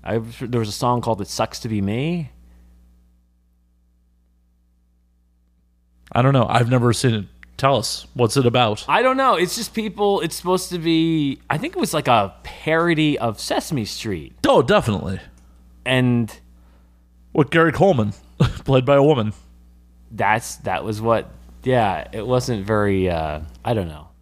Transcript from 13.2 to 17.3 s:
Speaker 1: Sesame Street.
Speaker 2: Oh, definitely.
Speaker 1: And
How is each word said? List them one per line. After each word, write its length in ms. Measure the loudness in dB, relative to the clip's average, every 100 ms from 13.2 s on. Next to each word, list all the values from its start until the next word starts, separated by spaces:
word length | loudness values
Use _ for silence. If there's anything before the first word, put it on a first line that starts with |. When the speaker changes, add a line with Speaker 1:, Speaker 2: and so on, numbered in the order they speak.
| -2 -4
Speaker 1:
Sesame 460 | -4 -4 -2 -4 -4
Street. 480 | -8 -6 -8 -8 -6 2
Speaker 2:
Oh, 140 | 4
definitely. 580 | 4 2 2 -2 -4 -8 -12 -20 -20 -20 -20 -12 -2
Speaker 1:
And 480 | 2 2 0 -2 -8 -20 -20 -20 _ _ _ _ _ _